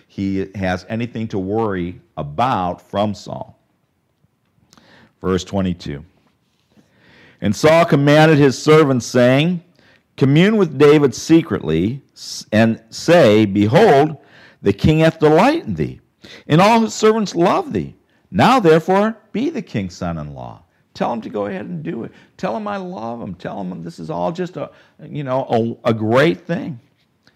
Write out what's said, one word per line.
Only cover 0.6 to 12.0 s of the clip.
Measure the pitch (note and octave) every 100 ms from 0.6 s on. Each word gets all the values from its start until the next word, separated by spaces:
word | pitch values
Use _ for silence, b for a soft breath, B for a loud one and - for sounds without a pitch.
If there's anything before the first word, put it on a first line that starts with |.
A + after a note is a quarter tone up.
| F#2 F2+ -
anything | A2+ A#2 A#2 A2+
to | G#2
worry | F#2 A2 A2 F#2+ F2 - _ -
about | D2 D2+ B2 A2 F2+ F2+
from | _ G2+ G#2 G2+
Saul. | - - - _ _ _ _ _ _ _ _ _ _ _ _ b b b b b
Verse | F2+ F#2
twenty-two. | - G2 F#2 F2 - C#2+ E2 _ _ _ _ _ _ _ b b b b b b
And | G2+ G#2+
Saul | D3+ E3 -
commanded | D3 C#3+ D3+ D#3 D3
his | C#3+ A#2+
servants, | D3 D#3 D3 B2+ -
saying, | B2 B2 C3+ E3 F3 - _ b b b -
"Commune | C3+ D3 F#3+ A3
with | F3 C3+
David | D3 D3+ C#3+
secretly, | - - E3 - G#2 D2+ D#2+ G2 C#3